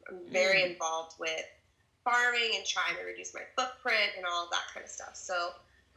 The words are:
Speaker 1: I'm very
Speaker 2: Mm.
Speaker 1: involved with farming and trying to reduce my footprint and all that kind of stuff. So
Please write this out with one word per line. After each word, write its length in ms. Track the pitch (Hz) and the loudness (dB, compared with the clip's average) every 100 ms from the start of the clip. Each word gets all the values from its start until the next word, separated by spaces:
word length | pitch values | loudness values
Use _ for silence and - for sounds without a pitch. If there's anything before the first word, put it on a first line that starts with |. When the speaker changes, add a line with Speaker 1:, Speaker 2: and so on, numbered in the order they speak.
| - | -14
Speaker 1:
I'm 240 | 185 175 | -12 -2
very 300 | 185 190 190 | 4 6 6
Speaker 2:
Mm. 80 | 180 | 4
Speaker 1:
involved 460 | 170 165 160 160 - | 2 -2 -2 -4 -6
with 260 | 165 160 - - _ _ _ _ | -4 -4 -6 -14 _ _ _ _
farming 520 | 247 240 247 240 226 196 | 2 4 4 4 2 0
and 80 | - | -2
trying 300 | 190 170 165 | 0 0 -2
to 60 | |
reduce 320 | 180 175 - | -6 -10 -10
my 80 | - - - | -12 -6 -2
footprint 560 | 254 - 233 220 202 202 | -2 -2 0 2 2 0
and 80 | 180 | -2
all 220 | 175 170 | -2 -2
that 120 | - - | -2 -4
kind 120 | - | -10
of 60 | - | -12
stuff. 240 | - - - | -12 -12 -12
So 360 | - 180 175 - - _ _ | -4 -2 -2 -4 -16 _ _